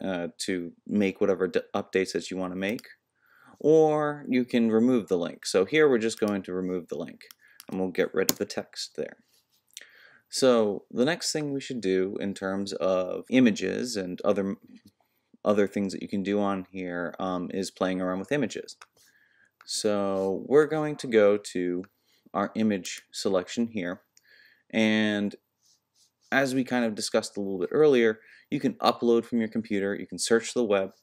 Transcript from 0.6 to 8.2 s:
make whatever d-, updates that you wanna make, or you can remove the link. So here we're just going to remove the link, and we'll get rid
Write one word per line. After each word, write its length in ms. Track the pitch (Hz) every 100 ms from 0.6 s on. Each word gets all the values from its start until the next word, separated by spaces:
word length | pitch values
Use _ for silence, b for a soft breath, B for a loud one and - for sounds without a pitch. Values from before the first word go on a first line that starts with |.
| 87 - -
make 360 | 104 98 92
whatever 260 | 101 90 92
d-, 140 | - -
updates 380 | 101 101 95 95
that 180 | 87 -
you 60 | 92
wanna 220 | 92 90
make, 300 | 98 120 - - _ b b b b b
or 680 | - 160 156 151 147 147 143
you 160 | 127
can 260 | 123 123 117
remove 380 | 110 120 127 92
the 100 | 90
link. 280 | 82 - -
So 180 | 98
here 240 | 95 151 151
we're 100 | 123
just 220 | 113 110
going 220 | 107 101
to 120 | 92
remove 360 | 92 92 92 82
the 80 | 73
link, 240 | 85 - - B B B B
and 100 | 95
we'll 120 | 92
get 220 | 87 87
rid 160 | -